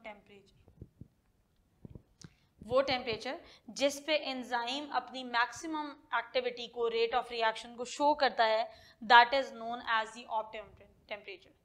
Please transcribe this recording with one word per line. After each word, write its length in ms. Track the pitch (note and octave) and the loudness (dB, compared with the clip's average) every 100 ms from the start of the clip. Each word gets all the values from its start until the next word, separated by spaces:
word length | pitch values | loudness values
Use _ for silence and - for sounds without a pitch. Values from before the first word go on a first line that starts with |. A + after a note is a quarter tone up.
temperature। 600 | A3 G#3 - G3+ G3 _ _ - - - - _ _ _ _ _ _ _ - - _ _ - _ _ - | -16 -18 -20 -20 -20 _ _ -20 -20 -20 -20 _ _ _ _ _ _ _ -20 -20 _ _ -20 _ _ -18
वो 180 | G3+ B3+ | -2 0
टेम्परेचर 600 | C#4 B3+ A#3+ A3 B3 E4+ - - - | 0 -2 -4 -6 -6 -10 -14 -20 -14
जिस 300 | G#3 C#4 C#4+ | 0 0 0
पे 160 | D4+ D4+ | -2 -2
एंजाइम 720 | C4+ C4 A3+ A#3+ A#3 C#4 D4 | -2 -8 -4 -4 -2 -6 -4
अपनी 360 | B3+ B3 B3+ | -4 -4 -8
मैक्सिमम 720 | B3+ A#3+ A#3+ - E4 D#4 - - - | -2 0 0 -2 -8 -6 -8 -12 -6
एक्टिविटी 540 | A#3+ A3+ B3+ B3 B3 A#3 | -6 -2 -2 -2 -4 -10
को, 220 | A#3+ A#3 | -4 -2
rate 240 | A3+ A3+ | 2 0
of 180 | A#3+ A#3 | 0 -2
reaction 440 | A#3+ A3 A3 A#3+ A#3 | 0 0 0 -8 -12
को 80 | |
शो 300 | B3 - D4 | -10 0 2
करता 300 | D4 C4 - | 4 2 4
है, 260 | A3+ A3 A3+ - - - | 2 2 -2 -8 -20 -6
that 240 | A3+ A#3+ A#3+ | 8 10 10
is 220 | C#4 A#3+ | 6 0
known 320 | A3+ A3+ A#3+ B3 | -6 -10 -8 -2
as 180 | A3+ A3 A#3+ | -2 -2 -8
the 80 | A#3+ | -6
optimum 440 | A3 G#3+ A3 G3 - G3+ _ - | -6 -6 -10 -14 -18 -20 _ -14
temperature। 460 | G#3 G3+ F#3 - _ | -14 -14 -18 -20 _